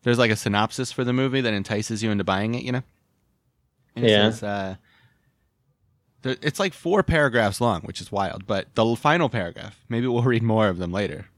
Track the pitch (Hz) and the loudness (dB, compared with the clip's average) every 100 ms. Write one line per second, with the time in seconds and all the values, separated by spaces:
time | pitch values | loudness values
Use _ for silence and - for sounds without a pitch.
0 | 120 120 117 107 - 101 107 - 127 - | 0 2 2 2 0 0 0 -2 -8 -4
1 | 123 127 135 135 120 104 98 107 107 110 | -2 0 0 0 0 -2 -2 -4 -4 -4
2 | 110 104 98 95 107 120 - 127 - _ | -2 0 0 0 -2 -4 -4 -6 -6 _
3 | _ _ _ _ _ _ _ _ _ - | _ _ _ _ _ _ _ _ _ 0
4 | 120 104 107 110 104 101 95 95 _ _ | 4 6 4 0 -6 -6 -6 -10 _ _
5 | _ _ _ _ _ _ _ _ _ _ | _ _ _ _ _ _ _ _ _ _
6 | _ _ 127 131 156 - 196 - 170 196 | _ _ -6 -2 -4 -2 -4 -2 0 0
7 | - 165 143 117 107 95 120 98 - - | 2 2 4 4 2 2 0 0 -6 -12
8 | - 101 196 - 95 98 - - 113 117 | -6 -2 -2 -4 -4 -4 -2 0 2 2
9 | 147 165 147 117 87 - 107 - _ 117 | 2 2 2 -2 -6 -8 -16 -18 _ -2
10 | 127 120 120 113 113 110 107 87 87 92 | 0 0 2 2 2 4 4 2 -4 -2
11 | - 98 - | -4 -6 -16